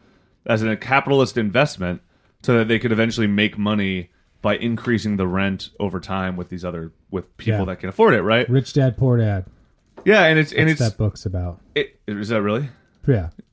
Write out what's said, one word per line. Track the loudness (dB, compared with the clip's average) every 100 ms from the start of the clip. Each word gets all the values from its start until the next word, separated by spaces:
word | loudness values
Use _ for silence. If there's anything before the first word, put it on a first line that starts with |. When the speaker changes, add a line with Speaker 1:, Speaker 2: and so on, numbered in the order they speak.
| _ _ _ _ -2
Speaker 1:
as | 0
a | 0 -4
capitalist | 0 0 2 2 2 0
investment, | 0 2 0 -2 -6 -6 -12 _ _ _
so | 0 2
that | 2
they | 0
could | 0
eventually | 2 0 0 0
make | 2 0 0
money | -2 0 -2 -4 -8 _ _ _
by | -2 -2
increasing | -2 -4 0 0 0 0
the | 0
rent | 0 -2 -4 -8 -6
over | -6 -6
time | -6 -6 -4 -6
with | -8
these | -10
other, | -8 -8 -10 -14 _
with | -8 -8 -8
people | -4 -2
Speaker 2:
Yeah. | -2
Speaker 1:
that | -6
can | -6
afford | 2 4
it, | 4
right? | 4 2 2
Speaker 2:
Rich | 0 0
Dad, | 0 0 2
Poor | 0 2
Dad. | 0 -2 -6 -16 _ _ _ -4
Speaker 1:
Yeah, | 2 4 6
and | 4
it's, | 2
and | 0 0
Speaker 2:
That's | 2
Speaker 1:
it's | 0
Speaker 2:
that | 0
book's | -2 -4 -6
about. | -6 -6 -10 _
Speaker 1:
It, | -6 -6 _ -10
is | -6 -2
that | -2
really? | 0 -2 -4 -10 _ _ 0
Speaker 2:
Yeah. | 0 0 -10 -12